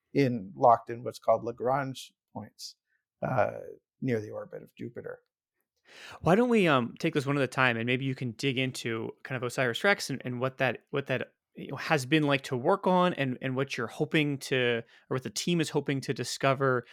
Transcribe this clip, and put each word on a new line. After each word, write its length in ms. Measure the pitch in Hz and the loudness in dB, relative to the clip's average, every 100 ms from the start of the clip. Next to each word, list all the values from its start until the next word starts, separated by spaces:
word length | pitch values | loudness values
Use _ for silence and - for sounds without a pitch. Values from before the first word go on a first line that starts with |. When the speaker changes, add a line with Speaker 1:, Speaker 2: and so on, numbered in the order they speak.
| _ | _
Speaker 1:
in, 380 | - 135 120 95 | 2 2 2 -6
locked 360 | 135 131 113 - | 4 6 6 2
in 120 | 117 | -8
what's 160 | 120 - | -8 -4
called 240 | - 113 | 2 2
Lagrange 680 | 110 120 117 139 135 123 - _ _ | 0 -4 0 0 -2 -8 -16 _ _
points, 420 | 107 107 _ - - _ _ _ _ - | -14 -14 _ -18 -18 _ _ _ _ -4
uh, 260 | 127 98 55 50 - _ _ | 0 0 -2 -14 -18 _ _
near 200 | 135 113 | -2 -2
the 100 | 107 | -4
orbit 320 | 107 104 104 | -10 -12 -16
of 120 | - | -18
Jupiter. 460 | - 120 120 - - _ _ _ _ _ _ _ - - - | -14 -12 -12 -14 -16 _ _ _ _ _ _ _ -20 -20 -2
Speaker 2:
Why 140 | 156 | 4
don't 140 | 196 247 | 4 6
we, 200 | 233 175 | 4 6
um, 260 | 135 117 - | 4 2 -2
take 160 | 165 | -2
this 120 | 156 131 | 0 0
one 100 | 143 | 0
at 60 | |
a 40 | 127 | 0
time, 300 | - 131 113 | 2 2 2
and 100 | 117 | 0
maybe 180 | 127 | 0
you 100 | 135 | -2
can 180 | 131 127 | -4 -6
dig 260 | 104 139 127 | -2 -2 0
into 520 | 131 127 120 113 113 - | -2 -4 -4 -4 -6 -10
kind 140 | - 131 | -10 -6
of 60 | |
osiris-rex 680 | 120 - 127 113 202 202 - | -4 0 0 2 2 2 -2
and, 100 | 135 | -6
and 160 | 127 123 | -6 -2
what 180 | 131 - | -4 0
that, 260 | 131 110 _ | 0 0 _
what 160 | 143 135 | -6 -2
that, 260 | 127 - _ _ | -4 -4 _ _
you 140 | - - | -16 -12
know, 60 | 131 | -8
has 300 | - 160 127 | 0 0 2
been 160 | 156 | 2
like 200 | 147 139 | 4 0
to 120 | - 127 | 0 -2
work 300 | 139 190 190 | 2 2 4
on, 280 | 180 180 | 4 2
and, 240 | - 139 123 | 0 -2 -2
and 140 | 131 131 | -4 -2
what 200 | 139 - | -4 -4
you're 100 | 113 | -6
hoping 520 | - 147 165 147 139 | -4 0 2 0 -2
to, 440 | - 131 120 117 - - _ | -2 0 2 0 -6 -20 _
or 60 | 131 | -6
what 60 | |
the 80 | 117 | -4
team 300 | - - 170 | -4 0 0
is 100 | 147 | 2
hoping 300 | 151 135 139 | -2 -2 -4
to 120 | 135 | -4
discover, 720 | 131 123 - 139 135 135 123 - | -6 -6 0 2 2 2 0 -2